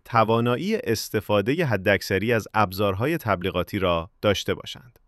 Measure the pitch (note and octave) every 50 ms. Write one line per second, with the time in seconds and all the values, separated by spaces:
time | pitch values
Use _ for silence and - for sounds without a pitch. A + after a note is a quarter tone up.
0 | _ - A#2+ A2+ A2 G#2+ A2+ A#2 A#2 A#2+ B2 B2+ E3+ G3+ A3 G#3 - - A2 -
1 | - - - G#2+ - - G#2 G#2 G2 A#2+ C#3+ F3 E3+ B2+ G#2+ F#2+ F#2 G#2 G2 F#2
2 | - - G2+ F#2 G#2 A#2+ A#2+ A2 F#2+ - - A2 G#2 F#2 F#2 F#2+ G#2 G2+ F#2+ F#2
3 | A#2+ D3+ E3+ D#3 - A2 G2 F2+ F2+ F#2+ - F2+ E2+ - - G2+ F#2 F2+ F2 E2
4 | E2 - _ _ - G#2+ G2 - - - F#2 - - - - - A#2 B2 _ _
5 | _